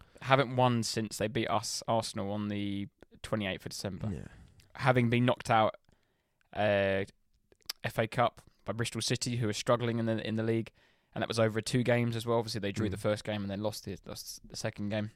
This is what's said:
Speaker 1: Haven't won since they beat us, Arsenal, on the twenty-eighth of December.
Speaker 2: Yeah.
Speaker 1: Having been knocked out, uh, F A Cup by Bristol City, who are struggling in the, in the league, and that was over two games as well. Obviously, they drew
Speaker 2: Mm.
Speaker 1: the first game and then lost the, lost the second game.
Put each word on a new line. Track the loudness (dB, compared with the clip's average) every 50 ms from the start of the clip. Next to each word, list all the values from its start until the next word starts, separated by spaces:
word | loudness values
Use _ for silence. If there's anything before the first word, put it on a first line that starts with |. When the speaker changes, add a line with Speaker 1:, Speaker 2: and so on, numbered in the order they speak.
| -14 -20 _ -10
Speaker 1:
Haven't | 2 4 4 4 4 2 2
won | 4 4 4 4 2 0
since | -2 -2 -4 -4 -4 -2 -2
they | -2 -2
beat | 0 -2 0 0
us, | 0 0 0 -2 -6 -6 -2 0
Arsenal, | 0 0 0 -2 -4 -6 -4 -4
on | -4 -4 -4 -4
the | -2 -2 -2 -2 -2 -4 -6 -6 -10 _ -20 -20 -20 -20 -8
twenty-eighth | -4 -4 -2 -2 -2 -4 -6 -8
of | -10
December. | -10 -8 -6 -6 -6 -6 -6 -6 -6
Speaker 2:
Yeah. | -6 -8 -12 -16 -20 -20 -20 -20 -20 -20 _ -10
Speaker 1:
Having | 0 2 4 6 6 6 6
been | 4 4 4
knocked | 4 4 2 2 2
out, | 4 6 6 4 2 -2 _ _ _ _ _ _ _ _ _ _ _ _ _ _ -2
uh, | 0 2 2 4 4 4 2 2 0 -2 -4 -8 _ _ _ _ _ _ _ _ _ _ -14 -10 -8 -8
F | -4 -2 0
A | -2 0
Cup | 2 2 2 2 2 -2 -10 -20 _ _ _
by | -6 -4
Bristol | -2 -4 -2 -2 -2
City, | -2 0 -2 -2 -2 -2 -2 0
who | 0 -2
are | -2
struggling | -2 2 2 2 2 2 0 0 0
in | 0 0
the, | 0 -2 -2 -2
in | -2
the | 0 0
league, | 2 0 0 -2 -4 -10 _ _ _ _ _ _ _ _
and | -4
that | -4 -2
was | 2 2
over | 2 2 2 -2
two | -2 0 0 0 2
games | 2 2 2 2 0 -2
as | -2 -2
well. | 0 0 0
Obviously, | 0 -2 -4 -4
they | -4 -4
drew | -2 -2 -2 -2
Speaker 2:
Mm. |
Speaker 1:
the | -2 -2
first | 0 0 0 0 -2
game | -4 -4 -4 -4
and | -4
then | -4 -4 -2
lost | -4 -4 -4 -8
the, | -10 -10 -10 -12
lost | -12 -12 -12 -12 -14 -14 -16 -16 -14
the | -10 -8
second | -6 -6 -6 -6 -6 -4
game. | -2 -2 -2 -4 -8